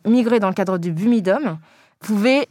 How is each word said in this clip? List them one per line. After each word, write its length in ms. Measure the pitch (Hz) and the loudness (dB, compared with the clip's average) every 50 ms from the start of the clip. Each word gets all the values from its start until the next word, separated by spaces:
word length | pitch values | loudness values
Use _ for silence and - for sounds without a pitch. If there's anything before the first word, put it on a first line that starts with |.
| - | 0
migré 320 | 202 233 254 226 233 240 226 | 2 2 2 2 2 0 0
dans 100 | 202 190 | 0 0
le 60 | 185 | -2
cadre 240 | - 190 185 185 180 | -2 -2 -2 -2 -4
du 140 | 165 180 | -4 -4
Bumidum 680 | 160 160 202 233 240 226 175 180 196 277 302 208 160 160 - _ _ _ _ _ _ _ | -4 -2 0 0 0 2 2 0 0 0 -2 -4 -6 -8 -14 _ _ _ _ _ _ _
pouvaient 480 | - - 214 202 208 254 262 277 - - | -6 -4 -2 0 2 2 2 2 0 -2